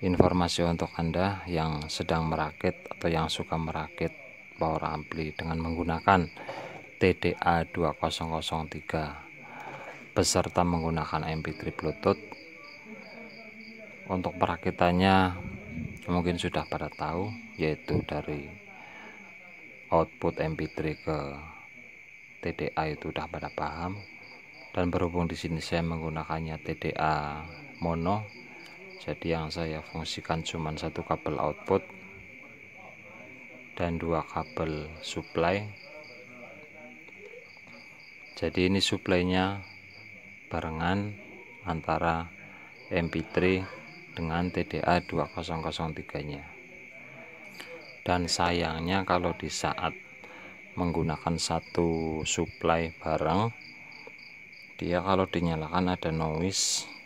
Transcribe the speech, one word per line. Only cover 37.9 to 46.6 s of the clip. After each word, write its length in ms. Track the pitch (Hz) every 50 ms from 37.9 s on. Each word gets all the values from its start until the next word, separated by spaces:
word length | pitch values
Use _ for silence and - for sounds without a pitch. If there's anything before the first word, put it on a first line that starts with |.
| - - - - - - - - -
Jadi 320 | - - 82 80 - 92 92
ini 160 | 95 98 90
suplainya 800 | - - 95 - - 95 90 87 90 92 92 92 95 98 98 98 - - - - - - - - - - - - - - - - -
barengan 640 | - 85 80 82 80 80 82 87 92 101 101 107 104 101 - - - - - - - - -
antara 640 | 90 85 80 78 - 80 80 85 85 82 82 82 82 - - - - - - - - - - - -
M 160 | 101 90 85 80
P 160 | 78 82 78
three 400 | - - - 87 92 95 92 95 - - - - - - - - -
dengan 400 | - - 85 80 80 85 87 90
T 160 | 87 87 87 -
D 160 | - 80 -
A 160 | - 87 87
dua 240 | - - - 82 76 73
kosong 320 | - - 85 87 87 82 78
kosong 320 | 80 76 - 85 80 78
tiga-nya. 480 | 76 78 - - - - 73 73 - 143 - - -